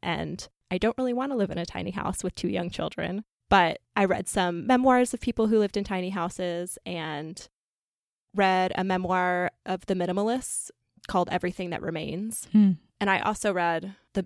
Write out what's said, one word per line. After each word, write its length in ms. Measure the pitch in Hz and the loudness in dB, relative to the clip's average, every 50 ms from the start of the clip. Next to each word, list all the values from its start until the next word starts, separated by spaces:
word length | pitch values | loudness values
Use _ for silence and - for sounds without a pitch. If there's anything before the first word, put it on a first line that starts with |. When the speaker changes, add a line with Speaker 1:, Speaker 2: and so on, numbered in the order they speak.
Speaker 1:
and 460 | - 180 170 147 165 156 147 - - - _ _ _ - | -4 -4 -4 -4 -4 -6 -8 -10 -12 -14 _ _ _ -6
I 60 | 185 185 | -4 -2
don't 200 | - 220 233 - | 0 0 0 0
really 160 | 254 254 247 | -2 -2 -2
want 180 | 240 254 285 277 | -2 -4 -2 -2
to 40 | 240 | 0
live 140 | 196 190 | -2 -2
in 60 | - - | -2 -4
a 80 | 170 | -6
tiny 260 | - - - 175 196 | -6 -6 -8 -6 -6
house 320 | 185 202 - - 185 - - | -6 -4 -4 -4 -4 -4 -6
with 120 | 185 - | -6 -6
two 120 | - - 175 | -4 -4 -2
young 220 | 196 185 175 175 | -2 -2 -4 -4
children. 560 | - - 160 156 - - 165 170 180 202 214 _ _ _ _ - | -6 -6 -6 -6 -6 -6 -6 -4 -4 -6 -8 _ _ _ _ 4
But 320 | 190 196 175 165 - - _ _ - - | 6 6 6 6 2 -2 _ _ -2 0
I 80 | 196 | 2
read 220 | 190 - - 185 - | 2 2 0 -2 -2
some 360 | - 208 185 175 170 170 - | 0 0 0 0 0 -2 0
memoirs 480 | 214 254 254 254 262 254 247 247 240 - | 2 4 4 6 6 6 6 4 2 0
of 60 | 240 | -4
people 280 | - - 233 - 226 220 | -4 -4 0 0 2 4
who 120 | 226 220 | 4 4
lived 160 | 208 196 - 202 | 4 2 0 -2
in 60 | 202 | -4
tiny 260 | - 202 185 180 180 | -2 -4 -4 -4 -4
houses 680 | 190 196 170 180 - - 185 175 170 170 180 180 - - - | -4 -4 -4 -4 -4 -4 -4 -4 -4 -4 -6 -8 -10 -10 -10
and 600 | 190 180 170 160 156 156 143 151 160 180 - - - _ _ _ _ _ _ _ _ _ _ _ _ _ _ _ _ - | -8 -8 -6 -6 -6 -6 -6 -8 -10 -12 -14 -16 -18 _ _ _ _ _ _ _ _ _ _ _ _ _ _ _ _ 0
read 360 | 196 196 190 185 185 185 185 - | 2 2 4 4 4 2 0 0
a 80 | - 185 | -2 -2
memoir 680 | 190 190 185 185 175 185 185 180 180 180 180 180 175 - _ - | 0 0 0 0 0 2 2 2 2 2 0 0 -2 -4 _ -8
of 200 | - 185 185 - | -6 -6 -4 -2
the 80 | - 196 | -2 -2
minimalists 800 | 185 175 185 180 196 202 220 240 262 254 - - - - - - _ _ _ _ _ - - | 0 0 0 0 0 0 0 0 -2 -4 -6 -6 -6 -8 -8 -12 _ _ _ _ _ -8 -2
called 220 | - 190 175 - | 0 0 0 0
Everything 380 | - 180 - 180 180 - 185 175 | 0 -2 -2 -4 -4 -4 -6 -6
That 120 | 170 - | -6 -6
Remains. 640 | - - 165 160 160 143 147 175 208 220 226 - - - | -6 -6 -6 -6 -6 -6 -6 -6 -6 -6 -6 -8 -2 4
Speaker 2:
Hmm. 200 | - 214 208 196 180 - _ _ _ - | 6 8 8 8 6 2 _ _ _ -2
Speaker 1:
And 100 | 202 202 | 0 2
I 100 | 190 175 | 2 2
also 320 | - - 214 - - 214 190 | 2 0 -2 0 0 0 0
read 420 | 180 175 170 170 165 175 190 196 _ _ _ - | 2 2 0 0 0 -4 -6 -12 _ _ _ -4
The 120 | 196 185 | -4 -2